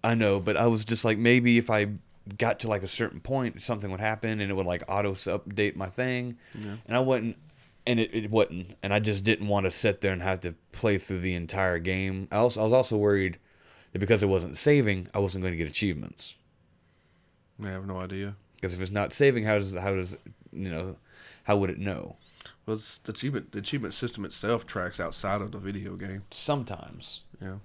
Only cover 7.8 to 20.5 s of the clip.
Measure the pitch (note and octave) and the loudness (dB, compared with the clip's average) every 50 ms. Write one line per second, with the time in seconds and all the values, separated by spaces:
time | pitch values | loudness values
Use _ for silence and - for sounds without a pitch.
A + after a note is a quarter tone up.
7.8 | _ A#2+ B2 A2 A2 - - A2+ G#2+ G#2 G#2+ A2 G2+ - D#2+ F2+ F2+ F#2 - _ | _ 0 2 2 2 2 0 -4 -2 2 4 4 4 4 2 -10 -10 -10 -12 _
8.8 | - G2 G2+ G#2+ G#2+ A2 G#2 F#2+ F#2+ A2 G#2+ G#2 G#2 G#2 G2+ G2+ F#2+ F#2+ - - | -2 2 2 4 4 2 0 2 2 2 2 2 2 2 2 4 4 2 0 2
9.8 | - A2 F#2+ - - G2 F#2+ F2+ E2+ F#2+ F#2+ F2+ F2+ F2 E2 - _ _ - - | 2 2 2 2 0 0 0 0 0 -2 -2 -2 -2 -6 -8 -8 _ _ -12 -2
10.8 | - A2 G2+ F#2 - - G2 F2+ F2 F#2+ F2+ F2 E2+ E2 - G2 F#2+ F#2 F2+ E2+ | 2 2 2 2 0 -2 -4 -2 0 0 0 0 -2 -4 -2 0 2 2 2 0
11.8 | E2+ F#2 F#2 F#2+ F#2+ F#2+ F#2+ F#2+ G2 - - G#2 A#2 B2 A#2+ G#2 G#2+ A2 A#2+ C3 | 0 -2 -2 0 -2 -2 -2 -4 -6 -2 2 4 4 4 2 2 2 4 6 4
12.8 | B2 - A2+ G#2+ G#2 G#2 G2+ G2 F#2+ F#2 E2+ - _ _ _ _ _ - - - | 4 4 2 2 4 4 4 4 2 0 -2 -6 _ _ _ _ _ -20 -20 -20
13.8 | - _ _ F#2 G2+ F#2 A2+ G2+ G#2 G2 F#2+ F#2 E2+ F2 D2+ - - D3 D3 C#3+ | -20 _ _ -4 2 4 4 4 6 4 2 2 0 -2 -8 0 4 6 6 6
14.8 | B2+ G#2+ G2 F#2 F2+ - - G2+ G2+ F#2+ F2+ F#2+ F#2 F#2 F2 E2 E2 D2 C#2+ - | 6 4 0 0 -4 -6 -2 -2 -2 0 -2 -2 -2 -2 -2 -2 -4 -2 -2 0
15.8 | G#2+ G2 E2+ C#2+ G1+ G1+ - - - - - _ _ _ _ _ _ _ _ _ | 0 0 0 -2 -8 -12 -12 -14 -16 -16 -16 _ _ _ _ _ _ _ _ _
16.8 | _ _ _ _ _ _ _ _ _ _ _ _ _ _ _ - G#2+ G2 F#2+ F#2 | _ _ _ _ _ _ _ _ _ _ _ _ _ _ _ -12 -10 -8 -8 -8
17.8 | F#2+ G2 F#2 F#2 F#2 F#2 F#2+ F#2+ G2 G2+ G2+ - _ _ _ - - F#2+ F2 F2+ | -8 -8 -8 -8 -8 -6 -6 -6 -6 -8 -8 -12 _ _ _ -6 -6 -4 -4 -4
18.8 | F#2+ F#2 G2+ G#2 G2+ D2 - - C#3+ C#3 B2+ A#2+ G#2+ A2 G#2+ G#2 G2+ F#2+ G2 F2 | -6 -2 0 -2 -2 -2 0 4 4 4 4 4 2 2 2 2 0 -2 -6 -4
19.8 | F#2 G2+ G2 F#2+ F#2 F2+ F#2 - _ - - _ - - | -2 -2 0 0 -2 -4 -8 -14 _ -20 -20 _ -20 -16